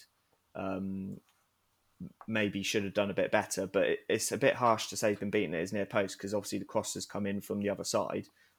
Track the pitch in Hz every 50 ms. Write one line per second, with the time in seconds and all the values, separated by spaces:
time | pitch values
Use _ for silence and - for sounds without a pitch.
0 | - _ _ _ _ _ _ _ _ _ - - 95 95 95 95 95 95 95 95
1 | 95 95 98 - _ _ _ _ _ _ _ _ _ _ _ _ _ _ _ -
2 | 90 - - _ - - 113 107 107 101 95 101 95 - - 107 98 95 - 104
3 | 101 101 87 98 90 - 110 104 101 - - - 98 92 - 98 87 - - -
4 | - - 101 113 - - 110 107 139 127 - 123 123 117 110 110 - - 104 -
5 | 120 107 104 - 104 104 98 107 95 78 85 80 87 101 110 101 98 - - 107
6 | 98 95 - - - 98 107 101 95 - 104 98 95 - - 110 95 - - 92
7 | - - - 104 101 98 101 101 - - 104 101 101 101 98 95 92 - - 104
8 | 95 - 90 98 104 - _ _ _ _ _